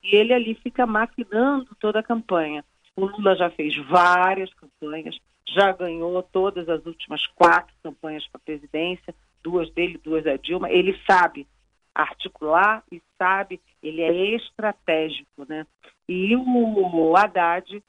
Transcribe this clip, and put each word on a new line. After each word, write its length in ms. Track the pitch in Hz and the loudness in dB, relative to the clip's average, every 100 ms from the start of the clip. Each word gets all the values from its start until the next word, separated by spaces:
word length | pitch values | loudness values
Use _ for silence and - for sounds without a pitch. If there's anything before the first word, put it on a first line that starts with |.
e 140 | 190 202 | 4 4
ele 180 | 220 | 6
ali 200 | 247 220 226 | 2 2 -6
fica 300 | 247 - 247 | -6 -2 0
maquinando 880 | 214 233 - 240 214 262 277 254 - | 0 -2 -6 -4 0 2 0 -6 -6
toda 200 | 214 214 | -2 -2
a 40 | |
campanha. 600 | 220 233 226 180 156 147 - _ _ - | -2 -6 -2 -2 -2 -6 -14 _ _ -6
O 100 | 196 | -6
Lula 300 | 208 196 180 | 0 2 2
já 140 | 175 | 0
fez 260 | - 151 151 139 | -2 -6 -6 2
várias 680 | 175 175 180 185 190 190 | 4 6 4 2 0 -6
campanhas, 640 | _ 151 _ 151 156 160 160 _ _ - | _ _ _ -12 -10 -12 -16 _ _ -6
já 240 | 185 196 | 2 2
ganhou 500 | 190 180 165 170 180 | 2 -6 -6 -4 -4
todas 480 | 180 190 190 190 165 | -4 -2 -2 -2 -4
as 160 | 160 165 | -6 -6
últimas 400 | 165 - 151 - | -14 -12 -8 -8
quatro 460 | _ 175 170 - _ | _ 4 4 0 _
campanhas 460 | 165 139 160 151 - | -16 -12 -12 -12 -14
pra 120 | - | -18
presidência, 760 | - 151 143 151 170 180 - 170 _ _ | -12 -12 -8 -6 -4 -6 -12 -20 _ _
duas 300 | 165 175 165 | -4 -4 -4
dele, 280 | - 180 165 | -4 -4 -6
duas 200 | 156 160 | -4 -2
da 120 | 156 135 | -2 -4
Dilma. 340 | - 180 - | -4 -6 0
Ele 260 | 180 185 185 - | 0 0 -2 4
sabe 380 | 190 170 143 139 _ _ _ _ - | 4 4 -2 -18 _ _ _ _ -4
articular 880 | 151 - 190 - 156 165 202 220 _ | -4 -4 -14 -8 0 4 4 2 _
e 100 | 170 _ _ | -20 _ _
sabe, 420 | 185 196 196 185 _ _ | 0 0 -4 -12 _ _
ele 200 | 151 160 | -10 -4
é 340 | 165 175 196 226 | 0 0 0 -4
estratégico, 1120 | - - 214 202 - 160 160 151 143 - 131 | -8 -6 -6 -6 -4 -2 -2 -8 -16 -20 -12
né? 160 | 156 156 _ - _ - | -12 -12 _ -20 _ -8
E 280 | 180 190 240 | -4 0 0
o 800 | 254 247 226 214 185 165 160 170 | 2 2 2 2 0 2 4 4
Haddad 680 | 208 190 170 175 180 208 | 4 2 0 0 -6 -18